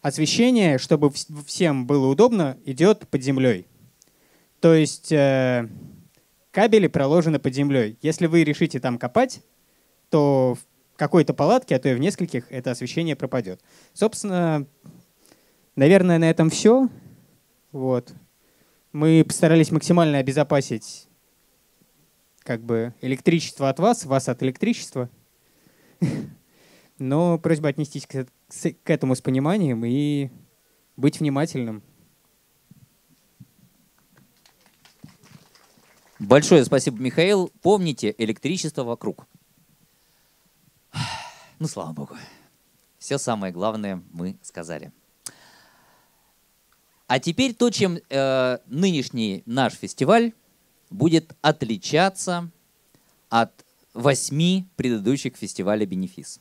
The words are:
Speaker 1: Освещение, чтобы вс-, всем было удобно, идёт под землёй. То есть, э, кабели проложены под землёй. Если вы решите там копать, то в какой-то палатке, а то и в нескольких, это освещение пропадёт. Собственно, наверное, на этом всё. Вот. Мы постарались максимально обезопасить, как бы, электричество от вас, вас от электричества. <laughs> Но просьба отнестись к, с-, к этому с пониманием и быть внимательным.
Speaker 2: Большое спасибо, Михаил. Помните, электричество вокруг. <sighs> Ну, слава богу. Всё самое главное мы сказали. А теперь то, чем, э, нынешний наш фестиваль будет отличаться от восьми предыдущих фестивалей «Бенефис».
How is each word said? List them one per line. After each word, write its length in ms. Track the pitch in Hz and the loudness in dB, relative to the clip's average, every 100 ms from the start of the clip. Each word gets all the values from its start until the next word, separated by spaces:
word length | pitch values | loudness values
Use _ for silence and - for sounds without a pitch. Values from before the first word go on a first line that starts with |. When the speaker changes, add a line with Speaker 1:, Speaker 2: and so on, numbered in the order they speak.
Speaker 1:
Освещение, 760 | 143 147 156 196 247 240 180 131 | -4 -2 -2 2 2 4 4 2
чтобы 320 | - 156 143 | 2 2 2
вс-, 180 | - - 147 143 | 0 -14 -16 -14
всем 400 | - 175 135 123 | -2 0 0 0
было 220 | 143 135 | 0 2
удобно, 500 | 139 240 226 143 123 | 4 4 4 -2 -4
идёт 420 | - 131 175 208 - | -12 2 2 2 -2
под 120 | 143 | -4
землёй. 460 | 131 135 127 95 - _ _ _ _ _ _ _ _ _ | -2 2 2 0 -6 _ _ _ _ _ _ _ _ _
То 120 | 170 | 4
есть, 380 | 160 147 - - | 6 4 -4 -2
э, 560 | 156 139 135 127 123 113 - - - _ _ _ _ _ | 2 4 2 2 0 -4 -12 -20 -20 _ _ _ _ _
кабели 360 | - 226 214 165 | 0 4 6 4
проложены 520 | - 135 165 160 147 | 2 2 4 4 0
под 140 | 143 | -2
землёй. 440 | 131 143 135 107 113 | -2 0 2 0 -2
Если 260 | 147 160 165 | -4 0 2
вы 180 | 165 151 | 4 2
решите 340 | 147 120 131 | 0 -2 -2
там 180 | 127 120 | -4 -4
копать, 440 | 123 220 262 - _ _ _ _ _ _ _ | 0 0 0 -4 _ _ _ _ _ _ _
то 460 | 156 143 135 127 123 | 2 4 4 2 -2
в 420 | - _ _ - | -10 _ _ -6
какой-то 360 | 151 175 151 | 2 2 2
палатке, 420 | 135 151 247 - 131 | 2 2 2 2 -2
а 40 | |
то 100 | 143 | 0
и 40 | |
в 60 | 120 | 0
нескольких, 500 | 165 - 180 123 - | -2 -2 -6 -6 -8
это 180 | 131 127 | -10 -8
освещение 460 | 120 123 160 165 139 | -8 -6 -4 -4 -4
пропадёт. 420 | 135 131 95 92 _ _ _ | -4 -6 -6 -14 _ _ _
Собственно, 720 | - 220 - 208 180 170 151 139 _ - - _ _ _ _ _ _ _ - | -2 -2 -2 -4 -2 0 -2 -6 _ -20 -20 _ _ _ _ _ _ _ 2
наверное, 440 | 139 196 180 165 | 6 6 6 4
на 100 | 165 | 2
этом 200 | 165 160 | 4 2
всё. 380 | - 208 254 262 - - - _ _ _ _ _ | 4 4 4 2 -4 -20 -20 _ _ _ _ _
Вот. 400 | 139 131 123 120 - _ _ _ _ _ _ _ | -6 -2 -2 -4 -20 _ _ _ _ _ _ _
Мы 320 | 147 156 160 156 | -2 4 4 4
постарались 460 | - 160 165 156 | 2 4 4 4
максимально 480 | 156 - 175 160 143 | 0 2 2 4 0
обезопасить, 880 | 131 135 147 147 135 113 - - _ _ _ _ _ _ _ _ _ _ _ _ _ _ - | 0 -2 0 0 -2 -8 -10 -20 _ _ _ _ _ _ _ _ _ _ _ _ _ _ -10
как 140 | 113 | -8
бы, 320 | 117 113 117 - | -4 -4 -4 -8
электричество 680 | 127 131 - 165 - - 139 | -6 -2 0 0 -2 -4 -4
от 80 | 131 | 0
вас, 280 | 196 240 139 | 0 0 -2
вас 220 | 135 - | -2 -2
от 140 | 123 | -4
электричества. 680 | 131 131 208 233 - 135 120 _ _ _ _ _ _ _ _ _ | -4 -2 -4 -4 -8 -10 -10 _ _ _ _ _ _ _ _ _
<laughs> 1000 | 156 117 - - _ _ _ _ _ _ | -4 -4 -10 -18 _ _ _ _ _ _
Но 400 | 131 147 175 165 | -4 0 0 0
просьба 320 | 165 160 151 | -2 -2 -2
отнестись 380 | 135 147 143 - | -4 -8 -10 -10
к, 180 | 135 127 _ _ | -10 -10 _ _
с-, 260 | - 165 | -8 -8
к 160 | - - | -8 -4
этому 240 | 160 131 | -2 0
с 80 | 123 | -2
пониманием 640 | - 131 147 208 156 117 117 | -2 -2 0 0 0 -2 -2
и 460 | 131 147 143 135 - _ _ _ _ _ - | -2 -2 -2 -6 -12 _ _ _ _ _ -2
быть 220 | 139 147 | -2 0
внимательным. 640 | 151 139 165 135 117 110 _ _ _ _ _ _ _ _ _ - _ _ _ _ _ _ - _ _ _ _ _ _ _ _ _ _ _ _ _ _ _ - _ _ - _ _ _ _ _ _ _ _ | -4 -2 -4 -4 -8 -10 _ _ _ _ _ _ _ _ _ -20 _ _ _ _ _ _ -20 _ _ _ _ _ _ _ _ _ _ _ _ _ _ _ -20 _ _ -20 _ _ _ _ _ _ _ _
Speaker 2:
Большое 480 | 101 135 143 170 117 | 4 4 6 4 6
спасибо, 320 | 139 147 110 | 0 -2 -4
Михаил. 540 | 127 - 180 202 175 _ | -4 0 0 0 -2 _
Помните, 540 | 170 208 175 127 104 - | 0 0 0 -2 -6 -4
электричество 680 | 110 107 139 180 156 151 | -6 -4 -6 -6 -6 -8
вокруг. 440 | 120 120 208 - _ _ _ _ _ _ _ _ _ _ _ _ _ _ _ _ _ | -8 -8 -8 -10 _ _ _ _ _ _ _ _ _ _ _ _ _ _ _ _ _
<sighs> 60 | - - - - - - _ | -8 -8 -8 -14 -20 -20 _
Ну, 80 | 160 | -10
слава 240 | - 82 | -8 -12
богу. 260 | 78 71 - - _ _ _ _ _ _ _ | -12 -14 -16 -20 _ _ _ _ _ _ _
Всё 220 | - 139 | -8 -6
самое 340 | - 110 95 | -4 -4 -6
главное 480 | 87 104 110 104 92 - | -4 -4 -4 -8 -10 -12
мы 280 | 85 90 95 | -12 -10 -12
сказали. 500 | - - 82 78 76 _ _ _ - _ - _ _ _ _ _ _ _ _ _ _ _ _ _ _ _ _ | -18 -16 -12 -14 -14 _ _ _ -20 _ -20 _ _ _ _ _ _ _ _ _ _ _ _ _ _ _ _
А 140 | 131 | -4
теперь 340 | 165 170 262 | -2 -2 -2
то, 160 | 220 240 | 0 -2
чем, 300 | - 196 170 _ | 2 -2 -2 _
э, 480 | 135 135 131 127 123 - | -2 0 0 0 -2 -8
нынешний 800 | 131 190 160 - 120 107 95 - | -2 0 0 -4 -4 -4 -6 -6
наш 280 | 123 120 | -2 -2
фестиваль 600 | - 98 - 139 233 233 - _ _ _ _ _ | -2 -14 -4 2 2 2 -6 _ _ _ _ _
будет 460 | 95 156 160 160 - | -2 2 2 -2 -2
отличаться 1080 | 151 151 117 104 - 147 190 185 - 175 170 _ _ _ _ _ _ _ _ | -2 0 -6 -8 -2 0 0 -2 -8 -8 -8 _ _ _ _ _ _ _ _
от 360 | 117 113 _ _ _ _ | 0 0 _ _ _ _
восьми 720 | 117 131 131 - 143 170 190 185 - | -2 0 0 -2 -2 0 0 -4 -6
предыдущих 600 | 127 113 101 139 127 - | -4 -2 0 -2 -4 -10
фестивалей 500 | 101 - 95 107 104 | -12 -6 -2 -2 -2
«Бенефис». 540 | 92 90 - 71 - | -4 -6 -10 -20 -20